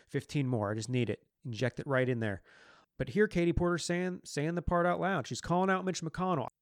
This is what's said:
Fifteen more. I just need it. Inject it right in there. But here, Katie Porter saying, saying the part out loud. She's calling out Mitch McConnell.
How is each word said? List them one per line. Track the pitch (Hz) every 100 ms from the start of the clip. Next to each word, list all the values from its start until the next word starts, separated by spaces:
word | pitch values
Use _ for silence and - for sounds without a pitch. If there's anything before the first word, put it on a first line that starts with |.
| _
Fifteen | 139 - 151 131
more. | 123 101
I |
just | 110 110
need | 127 113
it. | - _ _ 131
Inject | 107 123 -
it | -
right | 131 127
in | 120
there. | 110 98 - - - - _ -
But | 131
here, | 180 214
Katie | 175 170
Porter | - 175 170
saying, | - 175 180 180
saying | - - 151 175
the |
part | - 175
out | 175 175
loud. | 170 185 -
She's | -
calling | - 175 190
out | 190 185
Mitch | 160
McConnell. | 160 - 185 165 113 -